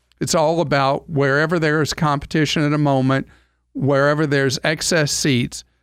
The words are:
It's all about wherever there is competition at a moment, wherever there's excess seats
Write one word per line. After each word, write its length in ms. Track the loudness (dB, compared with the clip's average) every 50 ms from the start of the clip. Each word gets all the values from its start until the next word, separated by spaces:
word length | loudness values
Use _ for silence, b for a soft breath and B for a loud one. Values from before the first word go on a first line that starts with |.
| b b _ -6
It's 140 | -4 -2 0
all 260 | 2 2 2 0 0
about 500 | 0 0 0 2 2 2 0 -2 -6 -4
wherever 480 | -2 0 2 2 2 2 2 0 0 0
there 240 | 0 0 0 0
is 100 | 0 -2
competition 680 | -2 -2 0 0 0 -2 -4 -2 -2 0 0 0 0 0
at 100 | 0 0
a 60 | 0 0
moment, 480 | 0 2 2 2 2 0 0 -2 -4 b b b b b b b b _
wherever 540 | -6 -2 0 2 2 2 2 2 2 0 0
there's 340 | 0 0 0 0 0 -2 -2
excess 480 | -2 -2 -2 -2 -2 0 0 0 0 0
seats 540 | -2 -2 0 0 0 0 -2 -4 -8 -12 -18 _ _ _